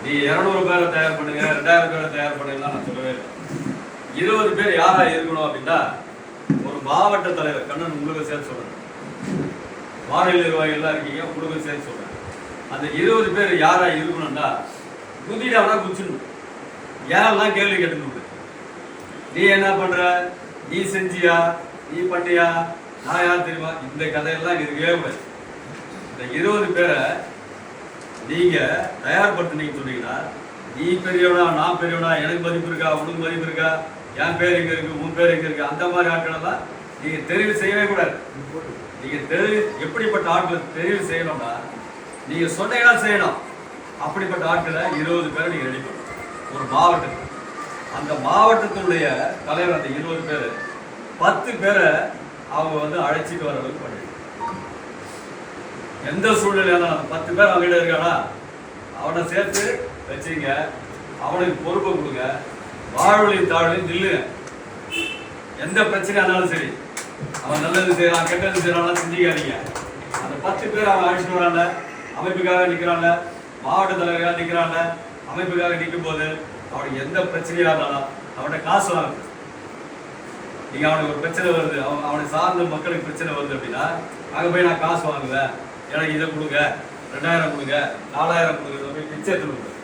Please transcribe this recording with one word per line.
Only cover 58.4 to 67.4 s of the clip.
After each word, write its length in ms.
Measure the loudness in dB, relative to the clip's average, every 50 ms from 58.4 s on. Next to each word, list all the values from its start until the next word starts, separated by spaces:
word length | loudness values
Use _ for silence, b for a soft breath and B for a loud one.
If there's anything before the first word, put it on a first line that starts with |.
| -14 -14 -16 -16 -16 -16 -16 -16 -14 -14 -12 -6
அவனை 220 | -6 -4 -2 -2 -2 0 2
சேர்த்து 300 | 0 0 2 0 0 0 0 0 -2 -4 -8 -10 -12 -10 -10
வச்சுங்க, 380 | -10 -8 -6 -6 -4 -4 -2 0 0 0 -2 -4 -6 -10 -12 -14 -14 -14 -14 -14 -10 -6 -4
அவனுக்கு 320 | -2 0 2 2 2 0 -2 -2
பொறுப்பை 260 | -2 -2 0 0 0 0
கொடுங்க. 280 | 0 -2 -2 -4 -4 -2 -2 -4 -4 -6 -10 -12 -14 -14 -14 -14 -12 -12 -6 0
வாழ்வழி 440 | 4 6 8 8 8 8 6 4 4 2 4
தாழ்வழி 300 | 4 4 4 4 2 0 -2 -2
நில்லுங்க. 320 | -2 0 0 2 0 0 -2 -4 -10 -12 -12 -14 -14 -14 -14 -14 -14 -14 -12 -8 -6 -4 -4 -4 -6 -10 -12 -12 -14 -14 -14 -14 -10 -8 -6
எந்த 140 | 0 4 4 4 4
பிரச்சனையா 320 | 4 0 0 2 2 4 4
இருந்தாலும் 300 | 4 4 4 4 2 2
சரி, 160 | 0 -2 -4 -6 -8 -10 -10 -10 -10 -10 -10 -10 -10 -10 -8 -8 -8